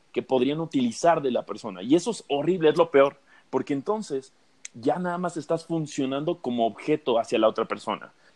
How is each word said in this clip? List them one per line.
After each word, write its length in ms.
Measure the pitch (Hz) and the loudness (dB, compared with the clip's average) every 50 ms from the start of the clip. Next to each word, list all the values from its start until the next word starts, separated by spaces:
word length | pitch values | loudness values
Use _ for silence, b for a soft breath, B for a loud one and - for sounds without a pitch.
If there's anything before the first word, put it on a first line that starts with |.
| _ _ | _ _
que 100 | - - | -8 -6
podrían 380 | - - 131 127 127 135 147 160 | -2 0 2 2 2 2 0 -2
utilizar 640 | 165 156 - 135 123 117 110 - - 170 165 160 | -4 -2 0 0 0 0 0 2 2 2 4 2
de 80 | 139 131 | 2 -2
la 120 | 117 107 - | -2 -4 -4
persona. 380 | - 104 107 - 110 92 90 | -6 -10 -10 -10 -12 -10 -6
Y 140 | 95 123 156 | 0 2 2
eso 140 | 175 - 240 | 2 2 0
es 120 | 208 - - - | -6 -6 -4 -4
horrible, 400 | 208 143 143 160 190 175 160 151 | -2 -2 0 0 0 2 4 4
es 80 | 139 | 6
lo 140 | 170 165 - | 4 4 4
peor, 260 | - 139 139 143 - _ _ b b b b b | 6 6 6 4 2 _ _ b b b b b
porque 220 | - 131 123 - | -6 -4 -4 -2
entonces 600 | 143 139 123 202 214 220 202 - 147 135 - - _ _ _ _ _ _ - - - | -4 -4 -2 -2 -4 -4 -4 -6 -8 -8 -8 -10 _ _ _ _ _ _ -20 -20 -12
ya 240 | 117 113 143 147 180 | -6 -2 -2 -2 -2
nada 180 | 180 175 175 180 | -2 -4 -4 -4
más 180 | 180 175 - 156 | -4 -6 -6 -6
estás 260 | 139 - 165 160 - | -6 -4 -4 -4 -4
funcionando 760 | - 165 165 151 143 - 147 135 131 135 143 156 175 165 - | -4 -4 -4 -4 -4 -4 -4 -4 -2 -4 -4 -4 -4 -4 -4
como 280 | - 127 120 120 113 | -4 -4 -2 0 0
objeto 520 | 110 107 - - 147 151 151 - 135 117 117 | 0 -2 -4 -2 -2 -2 0 0 2 2 2
hacia 200 | - - 123 110 | 2 2 2 4
la 100 | 110 110 | 4 4
otra 160 | 107 - 110 | 4 2 -2
persona. 480 | - 104 104 - 110 101 - - - _ b b b b | -2 -4 -6 -4 -4 -6 -6 -6 -12 _ b b b b